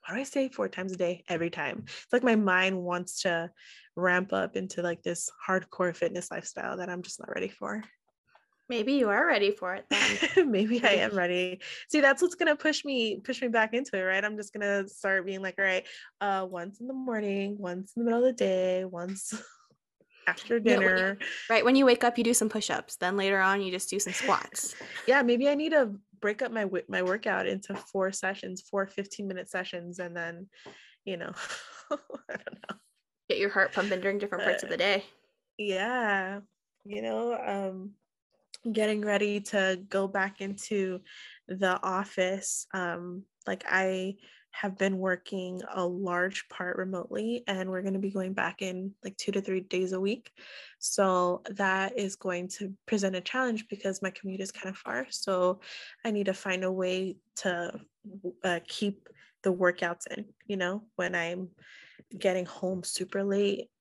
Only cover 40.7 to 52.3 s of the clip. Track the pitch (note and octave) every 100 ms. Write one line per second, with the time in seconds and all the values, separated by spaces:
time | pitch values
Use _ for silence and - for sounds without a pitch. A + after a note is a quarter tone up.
40.7 | G#3 F#3+ F3+ - - - - - F#3 F#3+
41.7 | F#3 F#3+ F#3 G3 - F#3 G3 F#3+ - -
42.7 | F#3+ F3 F3 F3 F3+ G3 _ - F#3+ -
43.7 | F#3+ F#3+ F#3+ F#3+ G3 - - _ - G3+
44.7 | F#3+ G3 F#3+ F#3+ F3+ - G3 F#3 F#3 -
45.7 | - F3+ F3+ G3 F3 F#3 G3 - - F3+
46.7 | F3+ F#3 F#3 - - A3 A#3+ A#3+ F#3+ F#3
47.7 | F#3 G3 F#3+ G3 G3 F#3 F#3+ E3+ - F#3+
48.7 | F3+ F#3+ G3 - G3 - G3 G3 F#3+ F#3+
49.7 | F#3 F#3 F#3 G3 A#3+ - _ - - -
50.7 | - - - G3 F#3 F3+ F3+ - G3 G3
51.7 | F#3+ G3 B3 G3+ - F#3+